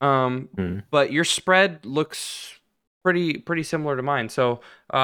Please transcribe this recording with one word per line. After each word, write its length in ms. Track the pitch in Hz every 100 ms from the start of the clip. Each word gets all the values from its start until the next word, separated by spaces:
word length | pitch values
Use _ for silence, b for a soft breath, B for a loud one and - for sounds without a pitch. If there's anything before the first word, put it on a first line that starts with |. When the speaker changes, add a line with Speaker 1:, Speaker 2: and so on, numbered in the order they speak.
Speaker 1:
Um, 480 | 139 135 127 127 - -
Speaker 2:
Mm. 260 | 92 95 -
Speaker 1:
but 200 | 147 139
your 120 | 143
spread 640 | 165 - - 185 196 160 113
looks 760 | 143 151 - - - - - _ _ _ _
pretty, 340 | 185 175 170 -
pretty 260 | - 170
similar 320 | 147 160 151 131
to 80 |
mine. 240 | 131 139 110
So, 260 | - 123 120 B B B
uh, 40 | 135